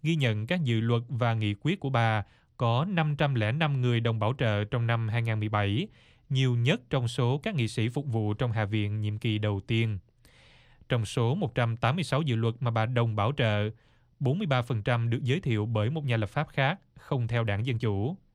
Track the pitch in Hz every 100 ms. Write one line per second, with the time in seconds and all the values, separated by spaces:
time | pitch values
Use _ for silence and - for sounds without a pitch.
0 | 151 165 127 107 113 180 139 113 117 120
1 | 117 120 120 113 107 104 147 196 135 123
2 | 113 110 - _ _ _ 120 117 175 180
3 | 156 147 147 127 107 139 160 139 123 117
4 | 117 113 107 117 117 104 107 123 117 117
5 | 113 117 117 110 107 107 101 107 202 -
6 | - _ _ 131 131 120 120 220 - 143
7 | 117 117 120 143 220 180 110 - 113 120
8 | 143 113 107 104 123 113 104 110 104 107
9 | 107 104 120 107 107 98 - 113 113 98
10 | _ _ - - - - - - - 123
11 | 104 - 117 160 156 - 120 113 113 160
12 | 165 160 160 113 113 113 123 117 110 123
13 | 117 107 104 143 117 104 107 - _ _
14 | _ _ 131 165 202 131 120 113 101 120
15 | 117 120 123 139 - 110 107 107 107 160
16 | 147 113 104 - 156 - 135 190 _ -
17 | - 139 113 120 113 101 120 113 117 98
18 | 113 190 _